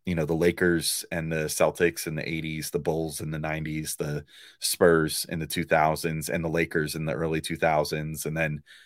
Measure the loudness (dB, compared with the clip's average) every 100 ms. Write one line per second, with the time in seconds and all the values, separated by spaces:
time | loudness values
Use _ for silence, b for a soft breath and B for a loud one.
0 | -2 0 0 2 2 4 4 2 0 -4
1 | -4 -4 -2 -2 -2 2 2 4 2 0
2 | -4 -6 -4 -6 -4 -6 -4 -4 -2 -2
3 | -2 -6 -6 -4 -4 -4 -4 -6 -6 -6
4 | -4 -6 B B B B -4 4 6 6
5 | 4 -2 -4 -4 -4 -4 2 4 4 2
6 | -2 -4 -4 -2 0 0 2 0 -2 -2
7 | -4 -2 -2 -2 -4 0 2 2 2 -2
8 | -4 -6 -4 -2 -2 -4 B B